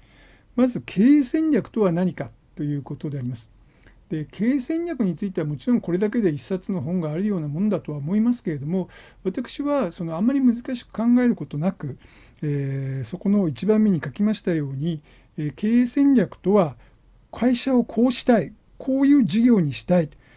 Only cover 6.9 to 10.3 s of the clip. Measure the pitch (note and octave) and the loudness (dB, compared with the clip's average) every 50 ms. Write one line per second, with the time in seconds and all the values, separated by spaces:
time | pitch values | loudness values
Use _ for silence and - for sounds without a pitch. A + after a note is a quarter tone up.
6.9 | F3+ F#3 D#3+ D3+ D3+ E3+ G3+ G#3+ G3+ F3 D3+ D3 C#3+ E3 G3+ G#3+ G3 D3+ - - | -2 -2 -2 -2 -4 -4 -4 -2 -4 -4 -4 -6 -4 -2 -2 -2 -2 -2 -4 -6
7.9 | D3 D3 C#3 D#3 G3 G#3+ A3 A#3+ B3 A#3 - G3 D#3 C3+ C#3 D3+ F3 F#3+ F3 - | -8 -8 -6 -2 0 0 2 2 0 -2 -2 -6 -6 -4 -4 -4 -2 -2 -4 -4
8.9 | - - - - - _ - F#3+ F#3 C#4 B3 - - - C#4+ C#4+ C#4+ C#4 A#3 E3+ | -10 -18 -20 -20 -20 _ -8 -6 -4 -4 -6 -8 -8 -6 -4 -2 -2 -2 -2 -2
9.9 | E3+ - F3 E3 D#3+ E3 G#3 B3 | -4 -6 -8 -6 -4 -2 -2 -2